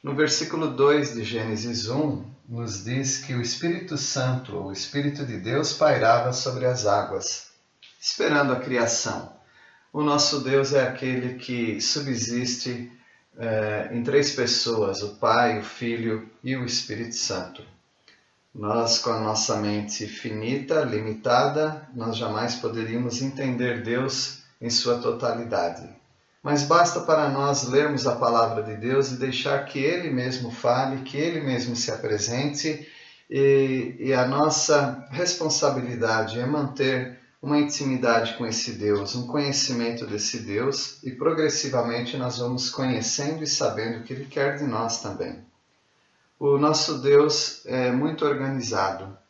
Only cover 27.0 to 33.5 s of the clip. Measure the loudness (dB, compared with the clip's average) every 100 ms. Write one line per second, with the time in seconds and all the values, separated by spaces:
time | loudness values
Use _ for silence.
27 | 2 4 4 2 2 0 2 2 4 0
28 | 0 2 4 4 4 0 -4 -4 2 2
29 | 2 -2 -2 -2 0 0 -2 0 0 0
30 | 0 -2 -2 -4 -6 0 2 2 2 -2
31 | -6 -2 -2 -2 -2 -2 -2 -2 -4 -2
32 | -2 0 0 0 -2 -2 -4 -4 -10 -20
33 | -20 -20 _ 4 6